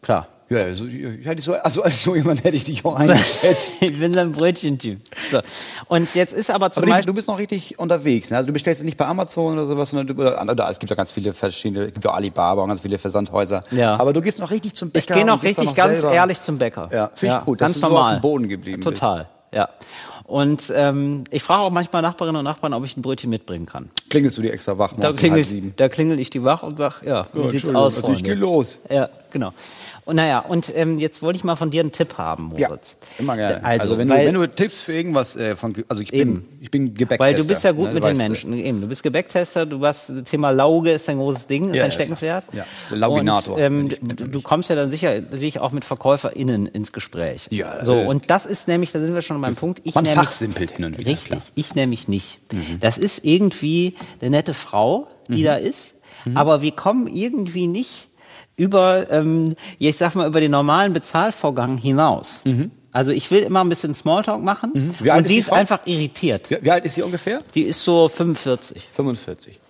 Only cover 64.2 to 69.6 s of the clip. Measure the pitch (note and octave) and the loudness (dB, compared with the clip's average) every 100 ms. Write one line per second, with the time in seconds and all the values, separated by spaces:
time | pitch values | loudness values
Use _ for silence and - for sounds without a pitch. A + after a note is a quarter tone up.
64.2 | G#3+ G#3+ - G3+ A#3 C#4 C#3+ E3+ A#2 D#3 | 2 -2 -2 -2 -2 -2 -2 0 4 6
65.2 | D#3+ G#3+ G#3+ F#3 G3 G3+ - E3+ D3+ - | 6 2 4 2 4 0 0 -2 -4 -2
66.2 | E3+ G#2 - C#3+ C#3 F3 E3+ E3 - F3 | -2 -2 -2 -2 4 2 2 -4 -4 -4
67.2 | - A#3+ - - - D#3+ - E3+ D#3+ - | -4 -6 -4 -2 0 0 2 6 6 4
68.2 | E3+ D3+ C#3 B2 - - - - C#3 A#2 | -2 0 -2 -4 -4 -18 -14 -4 -2 -2
69.2 | - F2 - G2 | -8 -14 -16 -20